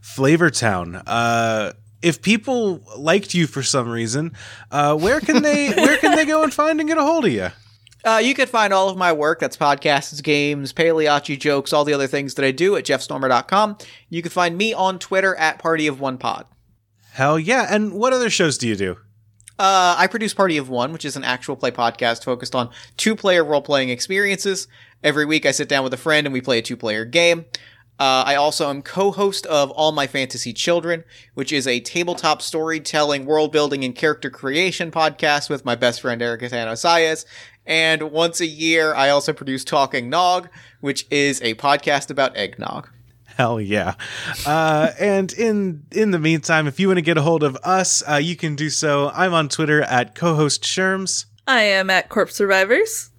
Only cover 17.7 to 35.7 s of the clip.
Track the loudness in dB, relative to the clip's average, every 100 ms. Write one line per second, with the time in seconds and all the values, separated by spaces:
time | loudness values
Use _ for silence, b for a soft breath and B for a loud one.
17.7 | 0 -2 -2 0 2 0 2 0 0 -2
18.7 | -2 -2 -4 _ _ _ _ -20 0 4
19.7 | 6 4 4 2 2 -4 0 0 0 -2
20.7 | -2 -4 -4 -8 -6 -4 -4 -6 -4 -4
21.7 | 0 -2 0 -2 -2 -4 -6 -4 -4 -4
22.7 | B B -2 -2 0 2 4 4 0 0
23.7 | 0 0 -4 -2 0 0 -2 -4 -4 -8
24.7 | b b b 0 0 0 2 2 0 0
25.7 | -2 -2 -4 0 0 0 -4 -2 -2 -2
26.7 | -6 -4 -4 0 2 4 2 -4 B B
27.7 | B B -2 2 2 2 2 2 0 -4
28.7 | -4 -8 -2 -2 0 -2 -2 -2 0 0
29.7 | 0 0 0 -2 -4 -6 -6 -8 -4 0
30.7 | 0 0 -6 -6 B B -10 -4 -2 -2
31.7 | -4 -2 -4 -4 -2 0 0 -2 -4 -4
32.7 | -4 -4 -2 0 -2 0 0 2 0 0
33.7 | -2 -6 -2 -2 -2 -8 -8 -4 0 -2
34.7 | -2 -6 0 -2 0 0 0 -2 -6 -4